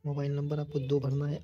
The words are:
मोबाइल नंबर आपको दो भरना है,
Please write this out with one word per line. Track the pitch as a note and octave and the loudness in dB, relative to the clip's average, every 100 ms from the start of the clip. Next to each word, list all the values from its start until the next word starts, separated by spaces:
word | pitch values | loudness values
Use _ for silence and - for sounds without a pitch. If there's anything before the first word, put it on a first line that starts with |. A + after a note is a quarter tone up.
| D3 | -4
मोबाइल | C#3+ C#3+ | -2 0
नंबर | C#3+ D3 D3+ | 0 0 -2
आपको | D3 C#3+ | 0 -2
दो | C3 C#3+ | 2 2
भरना | C3+ C#3 D3 | 2 0 0
है, | D3+ | -4